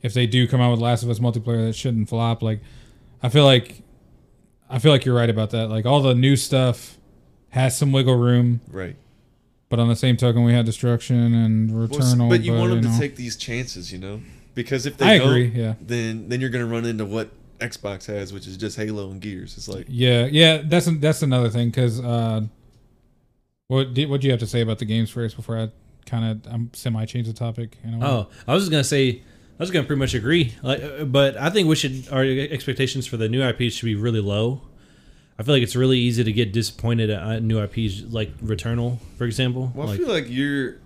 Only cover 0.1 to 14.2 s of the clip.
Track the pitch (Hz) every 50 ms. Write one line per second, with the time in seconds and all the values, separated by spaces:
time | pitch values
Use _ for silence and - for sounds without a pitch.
0.1 | 104 123 123 113 110 127 123 117 - 123 123 120 120 113 117 120 120 117 120 120
1.1 | 117 104 123 120 113 120 110 123 117 113 113 113 110 - - 135 120 113 104 -
2.1 | 120 113 117 117 117 - 117 110 110 107 - - - - - - - - _ -
3.1 | - - - 123 107 151 147 139 131 123 - - - - - _ - _ _ _
4.1 | - _ _ _ _ _ _ _ _ _ _ _ 127 123 113 156 147 131 - 131
5.1 | 123 120 120 117 110 110 110 107 - 113 113 110 110 110 107 123 131 135 135 135
6.1 | 127 120 127 139 139 123 - - 139 131 127 127 120 - - - - - _ _
7.1 | _ _ _ _ _ _ _ _ - 127 131 131 - - 151 139 135 135 131 127
8.1 | 127 123 120 123 123 123 120 120 120 117 - - - 95 92 85 - - _ _
9.1 | _ _ _ _ _ _ _ _ _ _ _ _ 120 117 117 117 117 - - 131
10.1 | 120 - 127 123 113 120 120 117 120 120 117 113 113 - - 120 120 117 - -
11.1 | 127 120 117 117 117 117 113 110 110 110 110 110 110 113 113 113 139 147 131 127
12.1 | 123 120 120 117 120 117 110 113 117 113 113 117 117 113 113 117 113 117 147 143
13.1 | 139 - 123 117 110 - - - 117 120 127 127 - 90 87 87 95 90 92 95
14.1 | 101 110